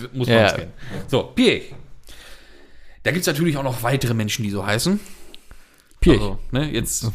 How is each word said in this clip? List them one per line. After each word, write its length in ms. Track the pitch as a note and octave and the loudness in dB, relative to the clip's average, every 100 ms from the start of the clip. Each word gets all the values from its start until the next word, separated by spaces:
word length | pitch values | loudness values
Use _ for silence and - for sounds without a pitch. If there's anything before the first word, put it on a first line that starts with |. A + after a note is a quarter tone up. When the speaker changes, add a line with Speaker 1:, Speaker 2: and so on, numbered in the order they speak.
| A#2+ | -8
Speaker 1:
muss 140 | C3+ A#2+ | -4 4
Speaker 2:
Ja, 100 | A2+ | 6
Speaker 1:
man's 100 | G2+ | 6
Speaker 2:
ja. 60 | - | 2
Speaker 1:
kennen. 160 | E2+ - - - - | -6 -12 -10 -10 -2
So, 160 | A3 | -2
Piech. 500 | - - B3 A#2+ - - - - - - - - - - - - - - | 0 2 4 2 -4 -16 -16 -18 -18 -20 -18 -20 -20 -20 -20 -18 -18 -4
Da 80 | - | -2
gibt's 160 | D#3+ F3 | 0 0
natürlich 280 | D3 E3+ C#3+ | 2 0 0
auch 80 | |
noch 180 | C3+ A2+ | -2 -2
weitere 300 | A#2 C3+ B2 | 0 0 2
Menschen, 300 | A2+ G#2+ - | 0 0 -2
die 60 | G#2+ | -4
so 160 | G2 G2 | -4 0
heißen. 340 | G#2+ E3+ G3+ - - - - - - - _ _ - | 0 2 0 -4 -16 -16 -18 -20 -20 -20 _ _ 4
Speaker 2:
Piech. 140 | E3+ A#2 | 6 6
Speaker 1:
Also, 200 | G#2 G2+ - | 4 -4 -4
ne, 180 | B2 D3+ | -4 -2
jetzt 340 | A#2 E3+ - A2+ | -2 -4 -4 -4